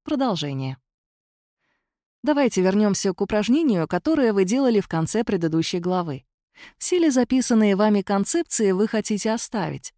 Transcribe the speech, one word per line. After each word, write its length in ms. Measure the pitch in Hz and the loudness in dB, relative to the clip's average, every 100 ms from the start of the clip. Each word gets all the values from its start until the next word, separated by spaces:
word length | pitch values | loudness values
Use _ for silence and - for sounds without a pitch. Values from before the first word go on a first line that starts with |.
Продолжение. 720 | - 277 262 170 147 135 131 131 _ _ _ _ _ _ _ _ _ _ _ _ _ _ | -6 -4 -2 -2 -4 -6 -8 -10 _ _ _ _ _ _ _ _ _ _ _ _ _ _
Давайте 380 | 269 285 254 185 | -2 0 2 2
вернемся 540 | 185 202 214 185 196 | 2 2 2 0 -2
к 60 | - | -4
упражнению, 640 | 202 214 208 294 311 180 156 | -2 -2 0 2 2 0 -2
которое 460 | - 311 311 240 | -2 0 2 2
вы 120 | 196 | 2
делали 360 | 185 254 262 214 | 2 2 2 2
в 80 | - | 0
конце 360 | 165 160 220 | -2 0 -2
предыдущей 540 | 240 196 165 160 160 180 | 0 -2 0 -2 -2 -4
главы. 460 | 175 180 170 131 _ _ _ _ - - | -2 -4 -4 -10 _ _ _ _ -20 -8
Все 200 | - 359 | -2 2
ли 100 | 330 | 2
записанные 680 | 254 247 254 214 226 208 190 | 2 2 2 2 4 4 4
вами 260 | 214 208 | 2 2
концепции 680 | 190 196 196 339 311 - 202 | 0 -2 0 -2 -2 0 0
вы 140 | 185 214 | 2 0
хотите 440 | 220 - 208 220 | -2 -2 -2 -2
оставить? 640 | 226 - 214 160 139 - | -4 -6 -6 -6 -8 -14